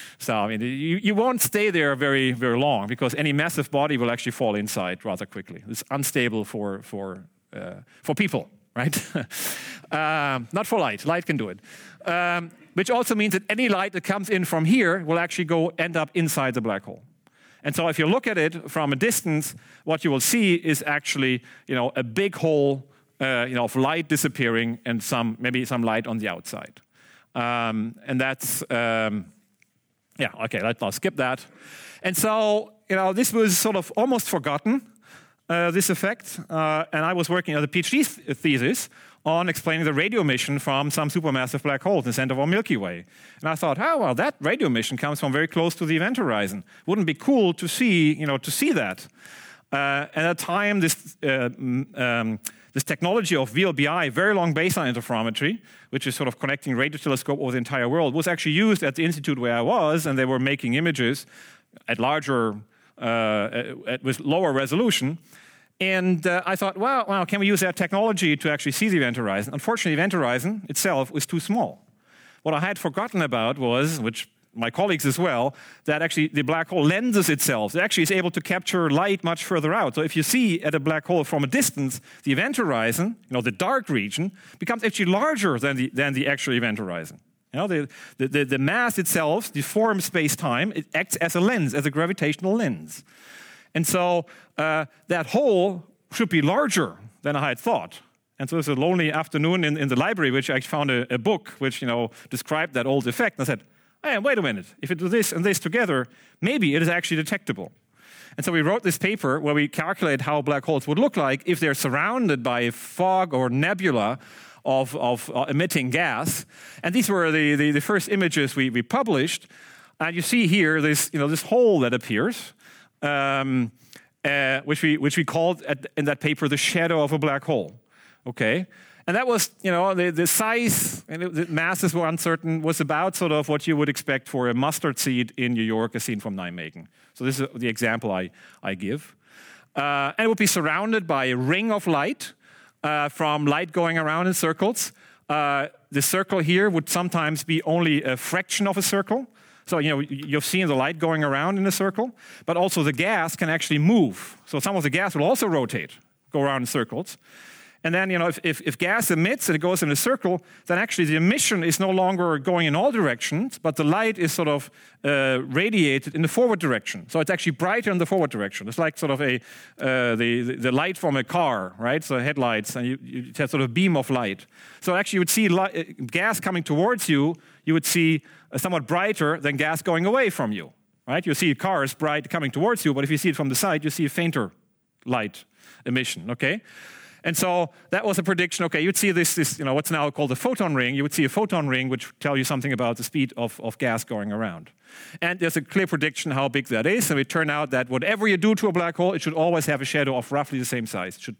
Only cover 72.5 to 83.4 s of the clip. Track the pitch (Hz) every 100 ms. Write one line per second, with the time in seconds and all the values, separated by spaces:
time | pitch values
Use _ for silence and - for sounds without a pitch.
72.5 | 147 180 202 170 143 226 196 151 120 113
73.5 | 139 127 120 151 156 113 113 - _ _
74.5 | - 117 139 202 165 143 135 175 123 131
75.5 | - - - - 151 160 - 151 143 139
76.5 | 160 160 185 147 185 247 208 170 147 -
77.5 | 120 104 156 202 - 160 190 175 170 -
78.5 | 185 180 185 165 143 196 196 170 170 -
79.5 | 180 151 202 160 120 156 160 151 254 233
80.5 | 165 151 151 139 156 - 175 143 156 143
81.5 | 254 269 - 135 - - - - 135 226
82.5 | 277 196 120 113 117 190 226 _ 127